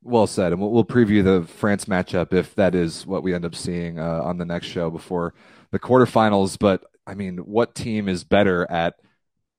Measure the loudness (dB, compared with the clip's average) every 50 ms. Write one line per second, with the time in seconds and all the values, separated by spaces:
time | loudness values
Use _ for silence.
0 | _ 2 2 2 2 2 2 -2 0 0 0 -2 -2 0 2 2 2 4 4 2
1 | 4 4 4 4 6 6 4 4 2 -2 -8 -4 -2 0 0 0 -2 -2 -2 -2
2 | -2 -2 -2 -4 -2 0 0 -2 -2 -2 -2 0 0 2 2 0 -2 -2 -4 -8
3 | -10 -8 -8 -6 -4 -4 -4 -4 -4 -8 -10 -8 -8 -8 -6 -6 -6 -8 -8 -6
4 | -6 -4 -4 -4 -4 -4 -4 -6 -6 -6 -6 -8 -8 -8 -6 -4 -4 -4 -6 -8
5 | -10 -6 -6 -4 -4 -4 -8 _ _ _ _ -20 _ _ -8 -8 0 4 6 6
6 | 6 6 4 2 2 4 4 2 0 0 -2 0 2 2 2 2 -2 -12 _ _
7 | _ -16 -12 -10 -10 -10 -8 -10 -12 -4 -2 -2 -2 -2 _ -10 -8 -6 -4 -4
8 | -2 -2 -4 -4 -4 _ 2 2 4 4 2 0 0 -2 -2 -2 -2 -2 -4 _
9 | _ _ _ _ _ _ _ _ _ _ _